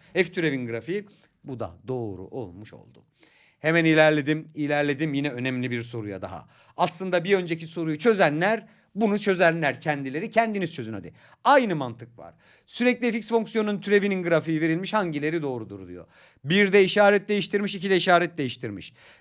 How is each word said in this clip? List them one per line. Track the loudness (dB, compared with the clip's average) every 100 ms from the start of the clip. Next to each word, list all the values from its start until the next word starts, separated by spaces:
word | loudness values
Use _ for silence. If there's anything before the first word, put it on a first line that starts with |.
| _
F | -2
türevin | -2 -2 -2 -2 -6
grafiği | -8 -6 -8 -10 _ _ _
bu | -14 -10
da | -10 -12 -8
doğru | -8 -8 -10
olmuş | -12 -12 -12 -14 -20
oldu. | -20 -20 _ _ _ _ _ _ _
Hemen | 0 2 6
ilerledim, | 6 6 4 0 -2 -4 -6
ilerledim. | -2 0 0 0 -2
Yine | -2 -2
önemli | -4 -4 -4 -4
bir | -6
soruya | -6 -8 -8 -10
daha. | -10 -12 -16 _ _ -2
Aslında | -2 -2 -2 -2
bir | 2 0
önceki | 0 -6 -6
soruyu | -6 -4 0
çözenler | 2 4 2 2 0 -2 -6 _ _ -2
bunu | 0 0
çözenler | 0 4 4 4 -2 -2
kendileri. | -4 -4 -6 -8 -2
Kendiniz | 0 0 -2 -4
çözün | -6 -10
hadi. | -10 -12 -18 _ _
Aynı | 4 4 4 -2
mantık | -4 -10 -18 -20
var. | -20 -20 _ _ -12
Sürekli | 0 0 2 0
f | -2
x | 0
fonksiyonunun | 0 0 -2 -2 -2
türevinin | 2 2 2 0
grafiği | 2 2 2 0
verilmiş. | 0 0 -2
Hangileri | -2 -2 -2 -2 -2
doğrudur | -4 -6 -8 -14 -14
diyor. | -16 -18 _ -20 _
Birde | 0 2 6 6
işaret | 6 6 6 4 2
değiştirmiş, | -2 0 -2 -4 -4
ikide | 0 2
işaret | 4 4 2 -2
değiştirmiş. | -6 -6 -10 -10 -14 -20 -20 -20